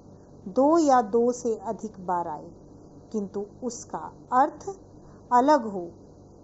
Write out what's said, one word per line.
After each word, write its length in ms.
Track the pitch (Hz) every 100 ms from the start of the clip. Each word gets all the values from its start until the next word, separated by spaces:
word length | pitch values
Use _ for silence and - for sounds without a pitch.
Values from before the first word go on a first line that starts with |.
| - - - - -
दो 300 | 185 285 339
या 240 | 294 254
दो 300 | 214 233 240
से 240 | 247 240 214
अधिक 480 | 214 190 214 190 180
बार 220 | 175 165
आए, 240 | 151 165 - - - - - -
किंतु 340 | 220 196 202 208 -
उसका 500 | 247 - - 170 170 - -
अर्थ 440 | 254 311 - - - - - - - -
अलग 320 | 247 269 302 220
हो, 260 | 196 175 - - - - -